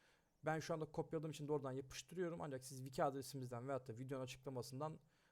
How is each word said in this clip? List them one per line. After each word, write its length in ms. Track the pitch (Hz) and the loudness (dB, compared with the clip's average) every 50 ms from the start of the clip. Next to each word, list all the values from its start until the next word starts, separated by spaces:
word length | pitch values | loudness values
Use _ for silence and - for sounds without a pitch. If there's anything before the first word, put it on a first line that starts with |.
| - - - _ _ _ _ _ - | -20 -20 -20 _ _ _ _ _ 0
Ben 140 | 156 156 160 | 2 2 2
şu 140 | 147 - 170 | 2 0 0
anda 120 | 156 156 | 0 0
kopyaladığım 460 | 147 - 170 151 135 165 160 151 156 | 0 0 -2 0 0 0 0 0 0
için 160 | 147 - 151 139 | -2 -2 2 4
doğrudan 240 | 151 147 131 131 | 4 4 4 2
yapıştırıyorum. 680 | 127 135 135 131 - - - - 165 180 185 170 170 170 | 0 -2 -2 -4 -6 -8 -8 -4 0 0 2 2 2 0
Ancak 240 | 160 151 131 131 131 | -2 -2 -2 -4 -4
siz 120 | 135 143 131 | -6 -6 -6
wiki 260 | 131 135 - 185 160 | -6 -2 4 6 6
adresimizden 640 | 139 135 139 131 - - 135 127 123 123 120 123 139 | 6 6 2 -2 -2 -4 -4 -2 -2 -2 -2 0 0
veyahut 200 | 139 127 131 - | 0 0 0 -2
da 100 | 110 117 | -6 -6
videonun 260 | 131 127 139 131 131 | -4 -2 -2 -2 -2
açıklamasından 760 | 127 - - - 143 131 123 117 - 131 131 151 156 160 156 - - _ _ _ _ | -2 -4 -6 -6 -4 -2 -2 -2 -2 -2 -2 -2 -2 -4 -6 -12 -20 _ _ _ _